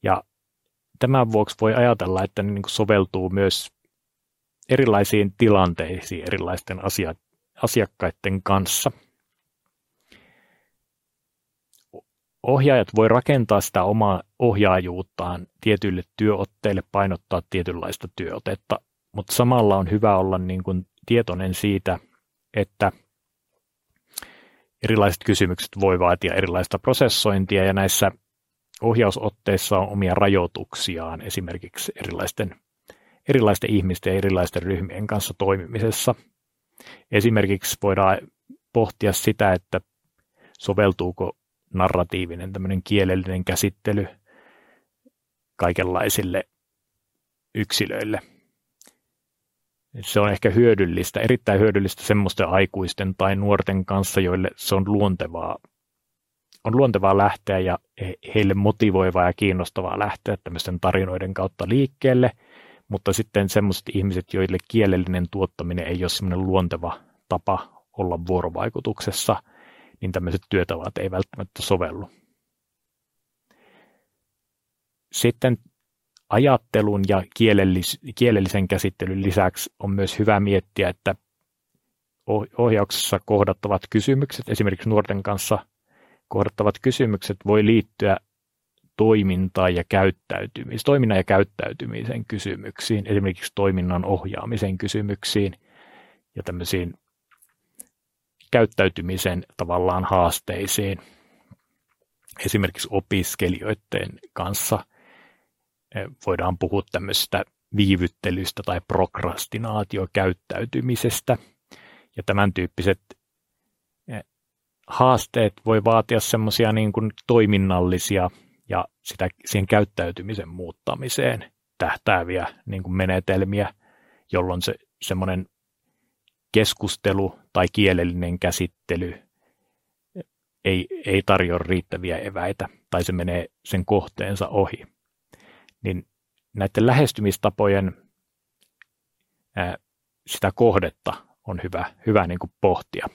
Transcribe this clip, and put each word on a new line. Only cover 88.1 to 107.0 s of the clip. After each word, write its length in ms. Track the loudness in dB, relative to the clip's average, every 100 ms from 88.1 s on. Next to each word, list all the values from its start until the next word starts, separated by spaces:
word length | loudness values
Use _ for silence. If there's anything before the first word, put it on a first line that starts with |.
| 0 _ _ _ _ _ _ _ 0
toimintaan 800 | 4 4 4 0 -2 2 2 0
ja 80 | 0
käyttäytymis-, 920 | 4 4 0 _ -8 -8 -10 -10 -4 2
toiminnan 320 | 4 4 2
ja 60 |
käyttäytymisen 1040 | 4 4 2 -2 -8 -8 -10 -8 -8 -8 -8
kysymyksiin, 800 | -8 -6 -8 -12 -12 -4 -2 0
esimerkiksi 440 | 0 0 -4 -8 0
toiminnan 500 | 0 2 0 -2 0
ohjaamisen 720 | -2 -2 -8 -6 -4 -2 -2
kysymyksiin 800 | -4 -4 -4 -6 -2 0 0 -4 _ _ _ -20 _ _ _ -14
ja 80 |
tämmöisiin 500 | -10 -8 -4 -4 -4 -10 _ _ _ _ _ _ _ _ -20 _ _ _ _ _ _ 2
käyttäytymisen 880 | 2 2 0 0 -8 -4 -4 -4 -8 _
tavallaan 460 | -4 0 0 0
haasteisiin. 920 | 0 2 2 0 -8 -8 -4 -4 -4 -6 -12 _ _ _ _ -20 _ _ _ _ _ _ _ -10 -2
Esimerkiksi 420 | 0 0 -4 -4
opiskelijoiden 1300 | -4 -2 -2 -2 -2 -4 -2 -6 -8 _ -6 -6 -12 -18
kanssa, 520 | -8 -6 -4 -2 -4 -4 _ _ _ _ _ _ _ _ _ _ -12
eh, 100 | -12 -10 -6
voidaan 320 | -4 -2 -4
puhua 240 | -2 -4 -4
tämmöisestä 520 | -8